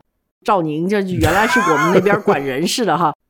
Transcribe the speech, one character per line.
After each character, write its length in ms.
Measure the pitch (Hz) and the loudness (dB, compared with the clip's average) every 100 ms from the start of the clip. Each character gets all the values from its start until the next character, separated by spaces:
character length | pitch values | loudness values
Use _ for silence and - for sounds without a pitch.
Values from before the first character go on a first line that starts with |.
| _ _ _ _ - | _ _ _ _ -2
赵 160 | 202 | 0
宁， 260 | 160 151 180 | 0 -2 -2
这 140 | 208 | -2
原 320 | 190 180 160 | -2 -2 0
来 120 | 185 226 | 2 2
是 140 | - | 0
我 160 | - 156 | 0 0
们 180 | 170 | 2
那 60 | 185 | 2
边 220 | 190 208 | 2 0
管 200 | 208 156 | 0 -2
人 240 | 139 131 175 | -2 -4 -4
事 200 | - 196 | -2 0
的 120 | 156 | 0
哈。 160 | 165 - | 0 -4